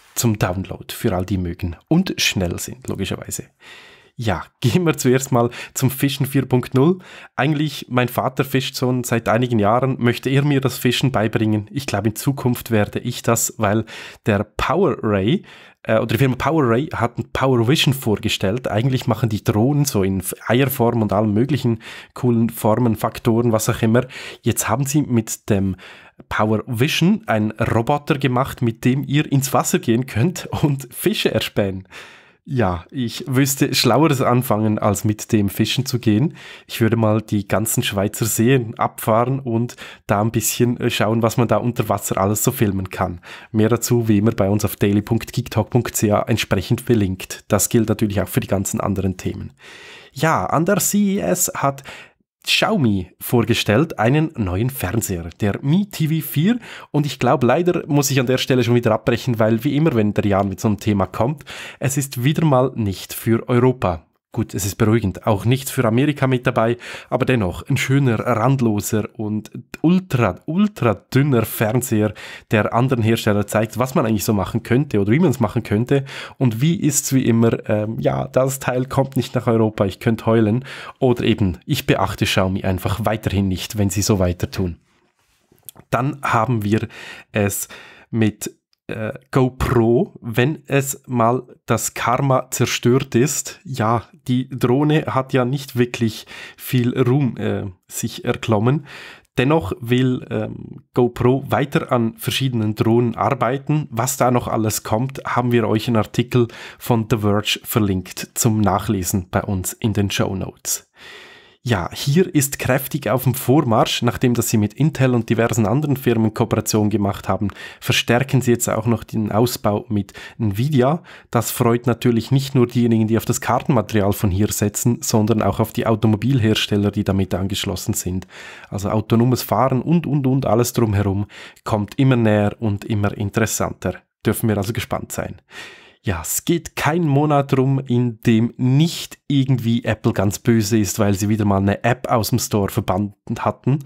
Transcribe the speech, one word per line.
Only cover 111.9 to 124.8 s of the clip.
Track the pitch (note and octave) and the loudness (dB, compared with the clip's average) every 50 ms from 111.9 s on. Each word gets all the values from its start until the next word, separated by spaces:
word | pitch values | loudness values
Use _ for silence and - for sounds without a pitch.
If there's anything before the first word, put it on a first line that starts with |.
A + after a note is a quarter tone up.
| - | -8
hier | - - C#3+ C#3 F3 F#3 - - | -6 -2 0 2 2 2 2 2
ist | D3 C3+ - - - | 0 0 0 -2 -4
kräftig | - - B2+ C3 C3+ - - C#3+ - G#2+ | -2 0 0 0 -2 -4 -6 -6 -2 -2
auf | A2+ B2+ - | -2 0 0
dem | C3 A#2 | -2 -2
Vormarsch, | - - - B2+ D#3 D3 B2 A2 A#2+ C#3+ - - - B2 | 0 0 2 2 2 4 4 2 2 2 2 0 -2 -2
nachdem | A#2+ - - - B2+ A#2+ | -2 0 0 0 2 2
dass | A#2 A2+ - | 2 0 0
sie | - | 2
mit | A2 G#2 G#2 - | 2 2 0 0
Intel | - C#3+ D#3+ C3+ - C3+ C3 B2 | 0 0 0 2 2 2 2 2
und | A#2+ A2+ - | 2 0 0
diversen | A#2+ G#2 A2+ A#2 - A#2+ A2 | 0 0 0 0 2 0 0
anderen | F#2+ A2+ C#3+ D3+ C#3+ C3+ | 2 2 0 0 0 -2
Firmen | C3+ - B2 A#2 A2+ A2 A2+ - | 0 0 2 2 4 2 2 2
Kooperation | - A#2+ - - A2 - - - A2 G#2+ G#2 | 0 -2 0 0 -2 -2 0 0 2 2 2
gemacht | G#2 G#2 G2+ G2 G2 - - - | 2 0 0 -2 -2 -4 -4 -4
haben, | G2 F#2+ G#2 G2 - - - - - - | -2 -2 -2 -4 -6 -8 -12 -18 -18 -8
verstärken | - - A#2 - - - A#2 A#2+ C3 C3 - B2+ | -4 -2 0 0 0 2 2 0 0 2 0 0
sie | A#2+ A#2+ A#2 | 2 2 2
jetzt | A2+ - - | 2 0 -2
auch | G2 A2 G#2+ | -2 -2 0
noch | A#2+ A2+ G#2+ - | 0 0 -2 -2
den | - - A2+ G#2+ G2+ G2+ | -4 -4 -4 -2 0 2
Ausbau | G#2 A#2+ A#2+ - - - A2 G2+ G#2 - - | 2 2 2 0 -2 -2 0 0 -2 -2 -2
mit | G#2 G#2 F#2+ - - - - - - - | -2 -2 -2 -4 -8 -18 -20 -16 -8 -4
Nvidia. | A#2 G#2+ G2 G#2 B2 D3+ D#3 B2+ B2 C3+ D#3 E3+ - - - - - _ - | -2 -2 0 0 0 2 2 4 4 4 2 0 -4 -8 -20 -20 -10 _ -2
Das | A#2+ A2 - | -2 -2 -2
freut | - - A#2+ A#2+ A#2 A#2+ A#2+ B2 | -2 0 2 2 2 2 2 0
natürlich | A#2 - - B2 A#2 A2+ A2 - | -2 0 2 2 2 2 0 0
nicht | C3+ C3+ C3+ - - | 0 0 0 2 2
nur | C3 A#2+ A#2+ | 2 2 2
diejenigen, | - B2 A#2+ A#2 A#2 A2 A2+ G#2+ | 2 2 2 4 4 4 2 2
die | A2+ | 2
auf | G#2+ - | 0 0
das | - A#2+ - | 0 -2 -2
Kartenmaterial | - - A#2 B2+ - - - A2+ G2+ - G#2+ A2 F#2+ G2+ G2+ | 0 0 0 0 0 2 2 2 0 0 2 2 2 2 2
von | - - G#2 | 2 0 0
hier | F2 G2 G#2+ G#2 - | 2 2 0 0 0
setzen, | - G#2+ G2+ - - | 0 -2 -2 0 0